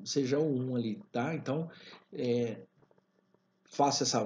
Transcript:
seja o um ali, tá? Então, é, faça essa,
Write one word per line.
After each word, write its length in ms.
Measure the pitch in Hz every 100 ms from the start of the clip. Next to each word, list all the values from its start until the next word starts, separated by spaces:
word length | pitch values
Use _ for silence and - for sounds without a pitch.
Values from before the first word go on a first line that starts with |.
seja 360 | 101 143 127 139
o 320 | 156 131 127
um 60 | 123
ali, 220 | 113 101 -
tá? 220 | 120 139
Então, 340 | 156 127 147 165 - - - -
é, 520 | 160 127 120 117 101 - _ _ _ _ _ _ _ _ _
faça 400 | _ - 143 -
essa, 160 | 131 120